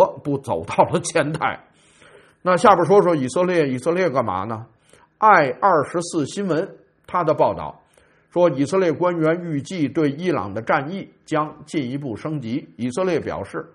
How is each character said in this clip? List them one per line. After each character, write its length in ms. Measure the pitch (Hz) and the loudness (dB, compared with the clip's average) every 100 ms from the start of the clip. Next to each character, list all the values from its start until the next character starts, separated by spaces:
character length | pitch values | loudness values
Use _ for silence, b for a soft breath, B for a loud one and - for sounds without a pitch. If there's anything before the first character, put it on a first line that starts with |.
| - - | 2 2
不 160 | 147 139 | -4 -4
走 260 | 120 82 | -4 -6
到 200 | - - | -2 0
了 160 | 135 160 | 2 0
前 320 | - 165 147 | -2 -2 -2
台。 260 | 156 127 - - b b b b b b b | -2 -4 -6 -14 b b b b b b b
那 160 | 180 175 | -2 4
下 200 | 214 175 | 6 6
边 100 | 165 | 6
说 160 | 196 | 6
说 140 | 175 156 | 6 2
以 100 | 127 | 0
色 160 | 180 | 0
列， 260 | 180 175 139 | 2 2 0
以 100 | 127 | -2
色 120 | 165 | -2
列 180 | 175 175 | 0 0
干 160 | 131 | 0
嘛 200 | 107 92 | 0 -2
呢 220 | 110 110 117 b b b b _ | -4 -8 -10 b b b b _
？I 400 | 214 180 139 - | 6 6 4 2
二 240 | 196 160 | 2 2
十 180 | 135 170 | 0 -4
四 240 | 170 170 131 | -4 -4 -4
新 200 | 196 196 | -4 -2
闻 300 | 151 196 - _ _ - | -2 -4 -12 _ _ -6
他 180 | 180 | -2
的 80 | 160 | 0
报 220 | 143 123 | 2 0
道 260 | 85 73 - b b b b b | 0 -8 -14 b b b b b
说， 200 | 170 175 | 2 2
以 160 | 135 143 | 2 0
色 100 | 190 | 2
列 160 | 175 | 0
官 240 | 123 175 170 | 0 0 0
员 260 | 156 175 | 0 -2
预 180 | 170 143 | -4 -6
计 260 | - 185 131 | -6 -4 -2
对 220 | 165 147 | 0 -2
伊 200 | 139 180 | -2 -2
朗 220 | 131 101 | -2 -4
的 80 | 104 | -6
战 320 | 127 156 139 | -2 -2 -2
役 160 | 190 - _ | -10 -12 _
将 320 | - 151 151 - | -6 -4 -4 -10
进 260 | - - 123 | -8 -6 -4
一 60 | 143 | -6
步 180 | 139 101 | -8 -8
升 240 | 156 151 | -8 -8
级。 280 | 113 131 - - | -6 -6 -8 -8
以 140 | 123 | -6
色 140 | 127 | -2
列 140 | 185 151 | -2 -2
表 220 | 98 76 | -4 -8
示， 220 | - 165 - | -8 -10 -12